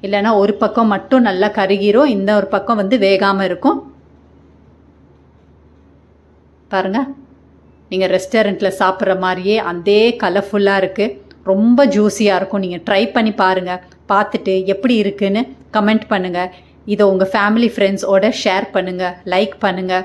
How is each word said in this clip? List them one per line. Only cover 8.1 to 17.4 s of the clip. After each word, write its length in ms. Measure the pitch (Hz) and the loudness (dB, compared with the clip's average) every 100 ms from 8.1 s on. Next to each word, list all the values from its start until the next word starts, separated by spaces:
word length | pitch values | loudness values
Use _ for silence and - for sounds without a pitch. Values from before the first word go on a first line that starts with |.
ரெஸ்டாரண்ட்ல 560 | 185 185 226 208 190 196 190 | 0 0 0 0 0 -4 0
சாப்பிட்ற 380 | 190 185 196 180 | -2 0 -2 0
மாதிரியே 340 | 185 185 185 220 190 | -2 -2 -2 -2 -2
அதே 280 | 175 170 208 226 233 | -6 0 4 2 0
கலர்ஃபுல்லா 540 | 196 180 196 208 196 196 | -2 -2 -2 0 0 2
இருக்கு, 260 | 190 190 208 - - - - | -2 -2 -4 -4 -18 -16 -2
ரொம்ப 340 | 190 226 240 277 208 | 2 4 4 4 4
ஜூஸியா 440 | 214 - 208 185 | 0 2 2 2
இருக்கும். 240 | 190 202 190 | -2 -4 -4
நீங்க 140 | 175 175 | -6 0
ட்ரை 140 | 202 226 247 | 0 2 0
பண்ணி 160 | 220 214 | -2 0
பாருங்க, 300 | 190 185 180 180 - - _ | 0 0 -2 -8 -10 -20 _
பார்த்துட்டு 420 | 202 208 202 - 190 185 196 | 0 0 -4 -2 -2 0 -2
எப்படி 200 | 240 240 | 0 0
இருக்குன்னு 400 | 202 202 196 202 247 - - 214 | 0 -2 -2 -2 -4 -10 -6 -2
கமெண்ட் 320 | 208 220 214 | 2 0 0
பண்ணுங்க. 260 | 202 185 175 180 - - - - 202 | -4 -2 -4 -6 -10 -20 -20 -8 2
இதை 160 | 208 | 2
உங்க 160 | 190 190 | 2 0
ஃபேமிலி 360 | - | 0